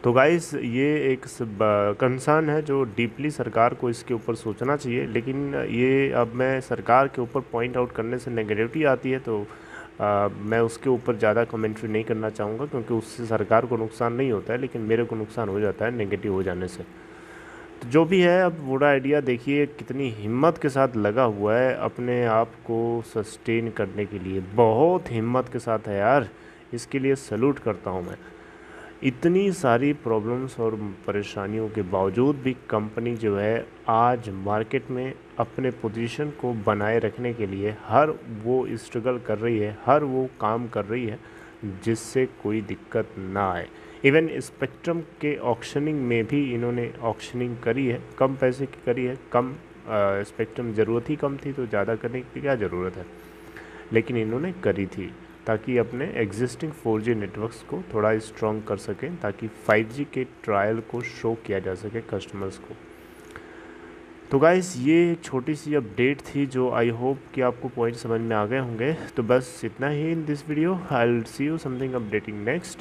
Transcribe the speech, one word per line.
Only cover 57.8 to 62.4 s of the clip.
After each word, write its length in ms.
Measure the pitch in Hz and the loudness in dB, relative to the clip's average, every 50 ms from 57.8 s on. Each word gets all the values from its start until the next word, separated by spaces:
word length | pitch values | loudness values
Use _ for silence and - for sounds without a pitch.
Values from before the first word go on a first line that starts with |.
| 185 - - | -8 -4 -2
थोड़ा 240 | 110 104 110 110 | 2 4 4 4
strong 460 | 110 107 - - - 113 107 107 110 104 | 2 -2 -6 -6 -2 -2 -2 0 -2 -4
कर 140 | - 104 | -4 -6
सकें, 380 | 98 - - 101 - - 147 175 165 | -6 -4 -8 -8 -6 -8 -8 -8 -6
ताकि 280 | - 107 101 - 120 | -6 -6 -6 -6 -10
फ़ाइव 400 | 110 - - - - 107 107 113 | -10 -10 -8 2 4 4 4 4
जी 200 | 110 117 139 143 139 - | 0 -4 -8 -8 -4 -4
के 100 | 127 127 | -6 -6
trial 560 | - - - - - 104 101 98 107 113 113 | -6 -8 -10 -4 0 0 2 2 2 0 -2
को 220 | 110 - - 120 | -4 -6 -8 -8
शो 360 | 120 - - - - 117 113 113 - | -8 -8 -10 -4 -2 -2 -2 -2 -4
किया 140 | - 101 95 | -4 -4 -2
जा 160 | 90 95 92 | -2 -4 -6
सके 260 | 90 113 104 - - | -6 -8 -8 -8 -8
customers 560 | 92 - - 95 92 - - 98 | -8 -6 -6 -6 -6 -8 -10 -8